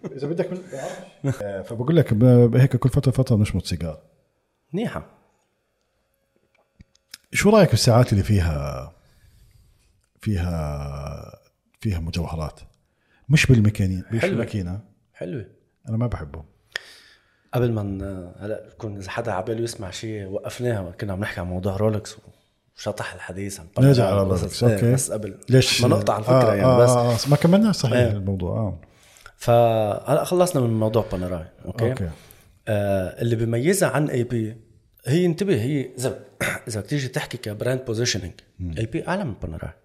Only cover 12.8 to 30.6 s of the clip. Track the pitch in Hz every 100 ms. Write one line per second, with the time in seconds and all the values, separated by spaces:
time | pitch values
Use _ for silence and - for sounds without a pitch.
12.8 | _ _ _ _ - 147 - 120 104 104
13.8 | 95 92 - 113 180 185 113 107 87 92
14.8 | - _ _ _ 175 151 98 _ _ _
15.8 | - 110 120 90 76 78 76 _ _ -
16.8 | - - _ _ _ _ _ 127 123 110
17.8 | 101 95 98 92 90 - 196 - - -
18.8 | 110 101 92 117 117 92 95 113 117 -
19.8 | 95 - 113 107 98 101 104 - 123 110
20.8 | 87 87 104 92 101 - 90 90 98 95
21.8 | 107 107 - - - _ _ _ _ -
22.8 | 107 104 104 92 - 90 101 - 82 -
23.8 | 135 127 98 101 95 92 82 - 120 101
24.8 | 117 131 - 107 107 - - 127 120 -
25.8 | 117 - - 104 110 131 117 101 127 123
26.8 | 123 123 120 117 139 147 170 196 220 175
27.8 | 120 120 120 101 95 98 90 107 107 87
28.8 | - _ _ _ - _ - 117 117 110
29.8 | 107 - - 147 - 180 180 143